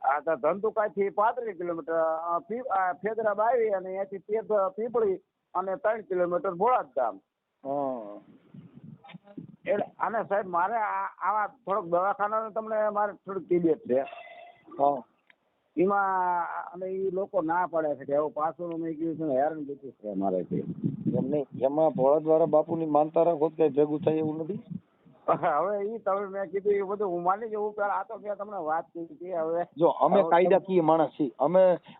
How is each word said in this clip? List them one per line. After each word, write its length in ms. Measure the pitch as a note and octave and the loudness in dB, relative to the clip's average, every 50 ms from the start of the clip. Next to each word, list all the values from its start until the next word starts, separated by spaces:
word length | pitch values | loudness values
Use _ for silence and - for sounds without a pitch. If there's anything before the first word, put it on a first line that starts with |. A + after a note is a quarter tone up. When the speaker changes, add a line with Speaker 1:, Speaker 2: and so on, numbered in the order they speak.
| - | -2
Speaker 1:
હા, 180 | C3+ C#3 D3+ | -2 -2 0
તો 160 | C#3 E3 D#3+ | 0 -2 -2
ધંધુકાથી 760 | B2+ A#2 D3+ F3+ G3+ G3 A3 - A3 G#3+ G#3+ - G3 G3 G3 | 0 0 0 0 0 -2 -4 -2 -2 -4 -2 -2 -2 -4 -2
પાંત્રીસ 460 | - G3+ G#3 A#3 B3 B3+ A#3+ A3 F#3 | 0 0 0 0 0 -2 -6 -8 -8
કિલોમીટર, 360 | D#3+ F3 F3 E3+ E3 D3 E3 E3 | -8 -6 -6 -6 -8 -6 -4 -2
અ, 460 | E3 D#3+ D#3+ D#3+ D#3+ E3 E3+ E3+ E3+ | 0 0 0 0 -2 -4 -4 -4 -4
પી-, 220 | - - G#3+ B3 | -4 -6 -8 -8
અ, 320 | B3+ B3+ G3 F#3+ F#3 F3+ F3 | -6 -4 -2 -2 0 -2 -4
ફેદરાબાદ 640 | F3 F#3+ G#3+ A3+ G#3+ A3+ G#3 G3+ G3+ G#3+ A#3 C4 | -4 -6 -6 -4 -2 -2 -2 0 2 2 2 2
આવી 160 | A#3+ A3+ A3 | 2 2 0
અને 160 | G3+ F#3 F#3 | 0 -2 -4
અહીંયાથી 320 | F#3 F#3+ F#3+ G3 F#3+ G3+ F#3+ | -6 -6 -6 -6 -6 -8 -14
પેદ-, 500 | - - G#3 A3+ G3+ - G#3+ G3+ F#3+ F#3 - | -8 -4 -4 -4 -2 0 0 2 2 0 -2
પીપળી 440 | - A3 B3 A3+ A#3+ A3 G3 F#3 - _ _ _ _ _ _ - | -4 -6 -2 0 0 2 2 0 -2 _ _ _ _ _ _ -6
અને 220 | F3 F#3+ F#3+ F#3+ | -4 -4 -4 -4
ત્રણ 240 | - - D#3 E3+ F#3+ | -2 0 -2 -2 -2
કિલોમીટર 500 | F3+ - F#3 F3+ F3 F3 F3+ F3 D3 G3 | -4 -4 -2 0 0 0 0 -2 -2 -2
ભોળાદ 360 | F3 E3+ G3+ A#3+ B3+ G#3+ E3+ D3 - | -2 0 2 2 2 2 0 -2 -4
ગામ. 240 | C#3 B2 A2 G2 F#2+ _ _ _ _ _ _ _ _ - | -2 -2 -2 -4 -8 _ _ _ _ _ _ _ _ -8
Speaker 2:
હા. 560 | C3+ C#3 C#3+ C#3+ C3+ C3 A#2+ G#2+ G2+ G#2 G2+ - - - - _ _ - - - - - - - - - - _ - - - _ G3+ G3+ - - - - - - | -6 -4 -2 -2 -2 -4 -6 -8 -12 -14 -16 -18 -20 -20 -20 _ _ -20 -20 -20 -20 -20 -20 -20 -20 -20 -20 _ -20 -20 -20 _ -18 -18 -18 -18 -18 -20 -12 -4
Speaker 1:
એટલે, 180 | - G3 G#3 - - - - | -2 -2 -2 -2 -6 -4 -4
અને 260 | D#3 F#3 A3 A3 F3+ D3+ | -4 -2 -2 -2 -2 0
સાહેબ 180 | G3 G#3 G#3+ | -2 -2 -2
મારે 280 | F#3 F3+ E3+ - G3 A#3 | 0 0 0 0 0 0
આ, 320 | A3+ G#3+ G3 F#3+ F#3+ G3 F#3+ - - | -2 -2 -2 -2 -4 -4 -6 -8 -4
આવા 260 | E3+ F#3 G#3 G#3+ G#3 | -2 -2 0 0 -2
થોડોક 380 | F#3+ - _ - F3+ G3 G#3+ F3+ | -4 -6 _ -6 -4 -2 -2 -2
દવાખાનાનો 680 | E3+ E3+ F3 F#3 G3+ F#3+ G3 G3+ G#3 A3 A3 A3 A3 | 0 0 2 2 2 0 0 -2 -2 0 -2 -4 -4
તમને 380 | F#3 A3 A3 A3 A3 G#3+ G#3+ G#3+ | -6 -6 -6 -4 -2 -2 0 0
મારે 240 | G3+ G3+ G#3 G#3 F3+ | 0 0 -2 -2 -4
થોડીક 320 | - - F#3 G3 F#3+ D3+ | -8 -12 -8 -8 -8 -2
તબિયત 340 | - F3 F3 E3+ E3 D3+ - | 0 0 2 4 2 2 2
છે. 220 | - - B2 C3+ C#3 - - - - - - - - - - _ _ - - E4+ | 0 0 0 0 0 -2 -8 -16 -18 -18 -20 -20 -20 -20 -20 _ _ -14 -2 2
Speaker 2:
હા. 240 | - C#3+ C#3+ B2+ - _ _ _ _ _ _ _ _ _ _ _ _ _ - | 4 4 4 2 -4 _ _ _ _ _ _ _ _ _ _ _ _ _ 0
Speaker 1:
એમાં, 680 | D3 F3 G3 G3+ G3+ G3 F#3+ F#3+ F#3 F3+ F3+ F3 F3 E3+ D#3 D#3 E3+ E3 E3+ F3 | 2 2 4 4 2 2 2 2 0 0 0 0 -2 -2 -4 -6 -8 -10 -10 -12
અને 140 | F3+ F#3 | -10 -8
ઈ 240 | F#3 F#3+ F#3+ F#3+ G3 | -8 -6 -4 -4 -2
લોકો 300 | F3 F#3 G3 - - F#3 | -2 -4 -4 -2 -2 -2
ના 260 | D#3+ D#3+ E3+ F3 F3 | 0 2 2 0 0
પાડે 280 | C#3 E3 D#3+ D#3 D3+ C#3+ | 0 0 0 0 0 -2
છે 100 | B2 C#3 | -4 -4
કે 120 | C#3 C#3 | 0 0
હવે 140 | D3 D#3 D3 | 0 0 0
પાછું 500 | A#2 D3 D3+ E3 D3+ - F3 E3+ E3 E3 | -2 -2 -4 -4 -4 -4 -8 -6 -6 -4
મેં 140 | E3 D#3+ D#3 | -4 -6 -4
કીધું 220 | D3 E3 E3 D#3 | -4 -4 -4 -4
છે 80 | D3 D#3+ | -2 -2
ને 80 | D#3 C3 | 0 2
હેરાન 320 | B2+ C#3+ D#3 D#3+ D#3 D3 | 2 2 2 0 -4 -8
ગતિ 260 | C#3 C#3+ C#3 C#3 C3 | -10 -10 -12 -12 -18
છે 180 | - _ G#2 G#2 | -16 _ -10 -6
અમારે 340 | G2 F#2+ G2 G2 F#2 F2+ E2+ | -4 -2 0 0 0 0 -2
તે. 140 | - F2+ - - - - - - - - - - - - B2+ | -2 -4 -4 -4 -6 -8 -4 -2 -4 -2 -2 -4 -2 0 0
Speaker 2:
એમ 100 | B2+ C3 | -2 0
નહીં, 180 | D3 D3 C3+ - - - B2 | -2 -2 -4 -4 -6 -2 0
એમાં 280 | C3+ C#3+ D#3 D#3+ D#3 | 0 2 4 2 2
ભોળાદવારા 560 | C3 C3 B2+ C3+ D3 D#3+ D3+ D#3 D#3 D#3+ E3 | 4 4 4 4 4 4 4 4 4 4 4
બાપુની 400 | D#3 D3+ D3+ D#3 E3 E3 E3 D#3+ | 4 4 2 2 2 -2 -4 -2
માનતા 360 | D#3 D3 D3 D#3 D#3 D#3+ E3 E3 | 2 2 2 2 4 4 2 4
રાખો 260 | E3+ E3+ C#3+ D3+ D#3+ | 4 4 2 0 0
તો 60 | D#3 D#3+ | 2 2
કાંઈ 120 | D#3+ D3+ | 2 2
ભેગું 300 | C3 C#3+ D3+ D3+ D3+ D3 | 4 2 2 2 2 0
થાય 160 | - D#3 D#3 | 0 0 0
એવું 220 | D#3 D#3 D#3 D3+ D#3+ | 0 0 -2 -4 -4
નથી? 240 | D#3+ D#3 G3+ - - - - - _ _ _ _ _ _ _ _ - - | -6 -6 -8 -10 -10 -12 -14 -14 _ _ _ _ _ _ _ _ -2 -2
Speaker 1:
હવે 680 | E3 C#3 D#3 F3 D3+ D3 E3 G3 G#3 G3+ G3+ G#3 A#3 | -2 0 2 0 2 2 0 0 -2 -2 -4 -4 -6
ઈ 40 | A3 | -4
તમે 280 | - G3 F#3+ G3 G#3 | -2 -2 -2 -2 -2
મેં 240 | F#3+ F#3+ G3 G3 E3 | -6 -6 -6 -6 -4
કીધું 220 | F3+ G3+ F#3 G#3 G3+ | -6 -2 0 0 0
એ 100 | G3+ G3 | 0 0
બધું 260 | F#3 G#3 G3+ G#3+ F#3+ | -2 -4 -4 -2 -2
હું 140 | F3 F3 F3 | -2 -2 0
માની 260 | F3+ G3 G#3 A#3+ A3 | 0 0 0 -2 -6
જવું, 260 | G#3+ G#3 G#3 G#3+ G#3 | -6 -4 -4 -4 -4
પણ 100 | G#3 G3+ | -2 -2
આ 180 | G3+ F#3 F#3 G3+ | -2 -2 -2 -4
તો 140 | - A3+ | -6 -12
મેં 200 | G3+ G3 G#3 G3+ | -12 -8 -10 -8
તમને 200 | F#3+ G3+ G#3 G#3 | -8 -8 -10 -8
વાત 280 | F#3+ D#3+ D3+ D#3 E3 E3 | -6 -4 -2 -2 -2 -4
કરી 200 | _ - E3+ E3 | _ -10 -12 -12
હતી. 280 | E3 D3+ C#3+ F3 F3+ F#3 | -12 -14 -14 -12 -8 -4
હવે 340 | E3 D#3+ D#3+ E3 E3+ E3+ - - | -4 -2 -2 -2 -4 -4 -4 0
Speaker 2:
જો, 120 | C#3+ E3+ D#3 | 4 4 4
અમે 320 | - - C3 D#3 F#3 G3+ | 4 6 4 6 6 6
Speaker 1:
હવે 100 | F3+ E3 | 6 6
Speaker 2:
કાયદાકીય 520 | F3 E3+ F#3 F3 F#3+ F3+ - F#3 F#3 F3 D#3+ | 6 6 6 6 6 4 4 4 2 4 6
માણસ 280 | D#3 D#3+ E3 D3+ B2+ | 6 6 6 4 2
છીએ, 200 | - - D3+ B2 - - | 2 -2 -2 -2 0 0
અમે, 400 | C3 D#3 F3 F#3+ F#3 F#3 F3 - _ - D3+ | 0 4 6 6 8 8 6 2 _ -12 -20